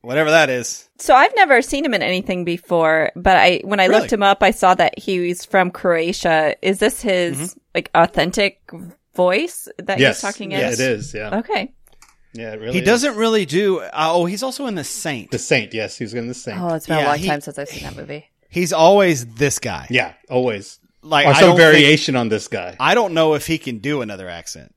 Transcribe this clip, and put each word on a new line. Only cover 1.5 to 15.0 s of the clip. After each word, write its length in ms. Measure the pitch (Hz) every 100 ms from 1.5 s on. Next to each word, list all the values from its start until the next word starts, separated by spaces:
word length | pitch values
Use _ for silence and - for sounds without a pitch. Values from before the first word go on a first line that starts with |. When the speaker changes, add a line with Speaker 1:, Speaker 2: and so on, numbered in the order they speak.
| 247
Speaker 2:
seen 200 | - 277 302
him 80 |
in 80 | 208
anything 420 | 123 185 - 180
before, 680 | 175 170 _ 170 160 160 156 -
but 220 | 190 185
I, 220 | 175 180
when 160 | - 202
I 60 | 185
Speaker 1:
Really? 140 | 214
Speaker 2:
looked 120 | -
him 100 | 214
up, 200 | 196 196
I 80 | 190
saw 240 | - 185
that 240 | 185 170 -
he 300 | - 185 175
was 180 | 175 -
from 240 | 196 180
Croatia. 880 | - 180 165 165 - 175 160 151 -
Is 180 | 185 190
this 220 | 220 -
his, 380 | 233 180 175 135
Speaker 1:
Mm-hmm. 200 | 170 - _
Speaker 2:
like, 160 | 180 -
authentic 680 | 165 165 - 165 202 202 _ - 170 180 _ _
voice 540 | - 180 196 349 - - -
that 200 | 190 196
Speaker 3:
Yes. 180 | 135 -
Speaker 2:
he's 20 |
talking 300 | 202 208 196
in? 80 | -
Speaker 3:
Yeah, 100 | 127
it 80 | 117
is. 340 | 131 107 139
Yeah. 240 | 107 107 196
Speaker 2:
Okay. 340 | 233 403 240 _ _ _ - _ _
Speaker 3:
Yeah, 180 | 117 113
it 60 | 107
really 120 | 110
Speaker 1:
He 60 | 165
Speaker 3:
is. 40 | 175
Speaker 1:
doesn't 300 | 240 285 214
really 280 | 226 220 160
do, 340 | 165 202 175
uh, 100 | 92
oh, 300 | - 160 175
he's 180 | 175 196
also 240 | 262 254 269
in 80 |
The 100 | 185
Saint. 460 | 135 -